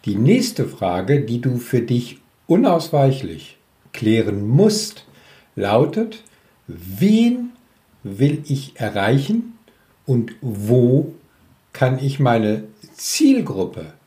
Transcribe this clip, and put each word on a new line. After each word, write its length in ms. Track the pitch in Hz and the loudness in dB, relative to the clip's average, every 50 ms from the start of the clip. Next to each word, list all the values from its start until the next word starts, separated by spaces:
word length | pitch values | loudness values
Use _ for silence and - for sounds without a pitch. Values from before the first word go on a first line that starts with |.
| - | -6
Die 120 | 107 98 | -4 -2
nächste 500 | 98 117 147 220 262 - - - - 120 | 2 4 4 4 4 2 -2 -4 -4 -6
Frage, 560 | - - - 101 90 87 92 95 98 147 143 - | -6 -4 -4 -4 -2 -2 -2 0 0 0 0 0
die 180 | 110 117 120 | -2 -6 -4
du 160 | 120 131 123 | -2 -2 -4
für 240 | 120 - - - 123 | -4 -6 -2 -2 -2
dich 380 | 117 - 123 120 120 - - - _ _ _ _ _ | 0 0 -2 -2 -2 -4 -14 -20 _ _ _ _ _
unausweichlich 1080 | - 165 190 262 226 175 - - - - 143 139 135 135 139 - 85 82 78 - - - _ _ _ _ _ _ _ _ | 0 2 4 4 4 2 0 -2 -2 0 2 2 2 2 0 -6 -12 -12 -14 -16 -20 -20 _ _ _ _ _ _ _ _
klären 520 | - - 107 110 113 110 104 101 101 101 | -4 0 2 2 2 2 0 -2 -4 -2
musst, 600 | 107 120 151 202 214 214 - - - - - - _ _ _ _ _ - _ _ _ _ | 2 4 4 4 4 2 0 -6 -8 -12 -18 -20 _ _ _ _ _ -20 _ _ _ _
lautet, 680 | - 101 98 104 117 143 156 - 214 226 214 - - - _ _ _ _ _ _ _ _ | -4 -2 2 2 2 2 2 0 -4 -4 -4 -8 -16 -20 _ _ _ _ _ _ _ _
„Wen 880 | - 87 85 85 92 95 101 143 202 214 220 233 240 247 247 240 - - _ _ _ _ _ _ _ _ _ _ | -18 -18 -16 -14 -12 -4 0 2 4 4 4 4 2 0 -2 -6 -10 -14 _ _ _ _ _ _ _ _ _ _
will 400 | 101 98 101 131 147 147 - - | -14 -2 0 0 0 2 -2 -4
ich 280 | - 139 - - - - - | -4 -6 -6 -6 -10 -10 -8
erreichen 760 | 123 104 - 104 98 107 123 139 139 - 208 233 233 - - _ _ _ _ _ _ _ _ _ _ | -8 -6 -4 -2 0 2 2 0 0 0 -2 -2 -4 -6 -14 _ _ _ _ _ _ _ _ _ _
und 280 | - 131 120 117 117 - - - | -2 -2 -2 -2 -4 -8 -10 -8
wo 720 | 123 107 101 104 107 120 127 120 120 131 143 165 - - - _ _ _ _ _ _ _ _ _ _ _ | -8 -8 -6 0 2 4 4 4 4 4 2 0 -2 -8 -16 _ _ _ _ _ _ _ _ _ _ _
kann 260 | - 135 127 135 131 | -2 0 0 0 0
ich 220 | 135 135 - - | -2 -4 -2 0
meine 440 | 139 123 117 113 110 104 107 107 - - - _ - - - | 2 2 4 2 2 0 0 -2 -4 -12 -20 _ -20 -20 -20
Zielgruppe 1000 | - - - - - 311 277 269 247 - - 101 95 90 82 - 90 80 76 - _ _ | -12 -8 -6 -2 2 4 4 4 4 0 -4 -4 -6 -6 -6 -6 -12 -16 -16 -20 _ _